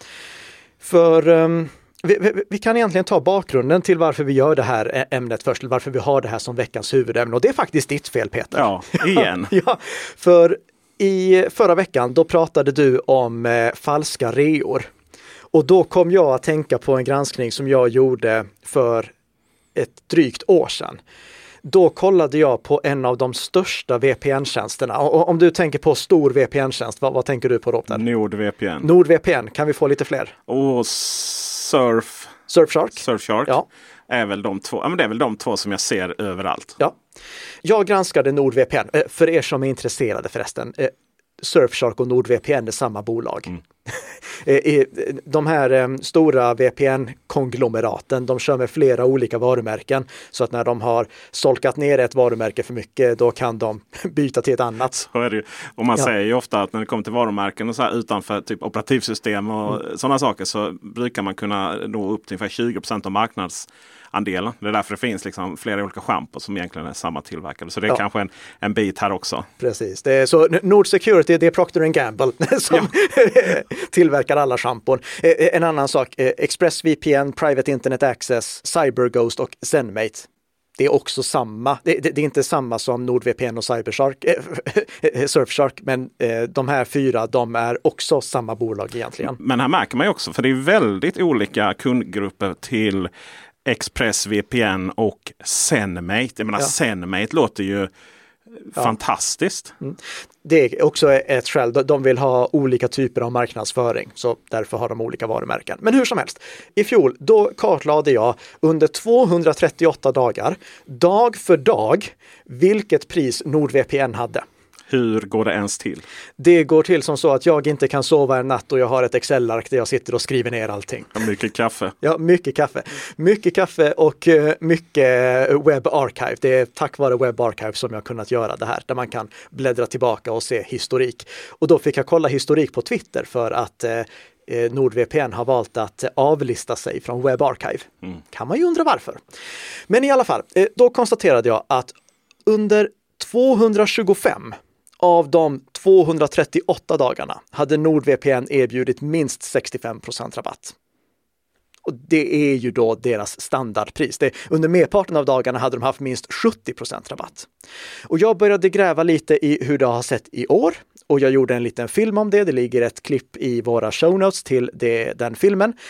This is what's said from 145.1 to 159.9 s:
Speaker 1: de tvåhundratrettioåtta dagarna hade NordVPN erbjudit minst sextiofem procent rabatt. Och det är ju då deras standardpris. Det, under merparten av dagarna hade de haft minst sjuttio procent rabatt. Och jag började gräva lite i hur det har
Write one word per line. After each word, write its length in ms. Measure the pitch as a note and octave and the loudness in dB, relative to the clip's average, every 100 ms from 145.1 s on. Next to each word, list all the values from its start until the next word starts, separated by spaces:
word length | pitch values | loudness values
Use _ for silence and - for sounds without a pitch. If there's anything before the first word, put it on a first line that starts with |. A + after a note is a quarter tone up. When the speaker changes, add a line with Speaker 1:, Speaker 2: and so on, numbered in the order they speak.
| E3+ D3 | 4 4
Speaker 1:
de 320 | E3 D#3 C3+ - | 2 2 -2 -10
tvåhundratrettioåtta 1300 | - F#3+ F#3+ D#3+ D#3+ D3+ - D3 E3+ - - - D#3 | -2 6 6 6 2 0 0 0 -2 -2 -4 -2 0
dagarna 440 | B2+ - - - _ | 0 -2 -8 -12 _
hade 260 | - C#3+ D3+ | -6 -2 0
NordVPN 720 | D#3+ D3+ D3 C3 C#3 B2+ A#2+ | 2 2 2 0 2 0 0
erbjudit 520 | C3+ B2 B2 B2+ B2 | 0 0 -2 -4 -4
minst 420 | D3 E3 C#3 - | -4 -2 -4 -6
sextiofem 560 | - C3+ - - A#2 A2+ | -6 -4 -4 -8 -10 -12
procent 380 | - - B2+ - | -14 -12 -12 -10
rabatt. 360 | - - - - _ _ _ _ _ _ _ _ _ _ | -12 -14 -18 -20 _ _ _ _ _ _ _ _ _ _
Och 120 | - | -12
det 580 | B2 C#3+ D#3+ C#3+ D3+ C#3+ | -12 -2 -2 0 0 0
är 40 | C3 | 0
ju 160 | A#2+ | -2
då 240 | B2 A2+ A2 | 0 0 0
deras 460 | B2 A2 G#2 - | -4 -4 -6 -12
standardpris. 760 | - C3+ A#2+ G#2 G#2+ - B2+ - | -6 -6 -4 -6 -8 -6 -6 -2
Det, 140 | C3+ - - | -2 -4 -4
under 200 | D#3+ D#3+ | -2 2
merparten 480 | F3+ D3+ G3+ F3+ D#3 | 2 2 2 0 -2
av 80 | C3+ | 0
dagarna 340 | C3 B2+ B2 | 0 -2 -4
hade 180 | C3 A#2+ | -4 -2
de 60 | |
haft 160 | C3+ - | -4 -4
minst 340 | C3+ B2 - | -6 -8 -10
sjuttio 400 | - A3+ - - | -2 -2 -2 -8
procent 380 | - A#2 G2 - | -10 -10 -12 -12
rabatt. 360 | - - - - _ - - - - - | -14 -14 -14 -20 _ -20 -20 -20 -20 -4
Och 140 | E3 | 2
jag 180 | G#3+ F#3 | 2 4
började 320 | G#3 G3+ F#3+ | 4 4 2
gräva 340 | G3+ F#3 D#3 | 2 2 2
lite 420 | E3+ D#3 - D#3 D3 | 2 2 2 0 2
i 120 | D3 | 0
hur 160 | B2+ C#3+ | 0 0
det 80 | |
har 160 | B2+ | 2